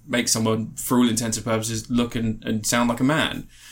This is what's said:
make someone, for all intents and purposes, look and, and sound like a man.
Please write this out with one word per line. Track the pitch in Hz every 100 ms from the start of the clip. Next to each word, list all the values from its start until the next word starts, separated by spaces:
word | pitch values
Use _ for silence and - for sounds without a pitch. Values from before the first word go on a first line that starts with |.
| -
make | 123 120
someone, | 117 110 110 110 -
for | - 123
all | 120
intents | 110 113 110
and |
purposes, | 117 110 110 113 -
look | 120 120 117
and, | 113 110
and | 117 110 104
sound | 120 120
like | 120
a |
man. | 131 156 101 - - - -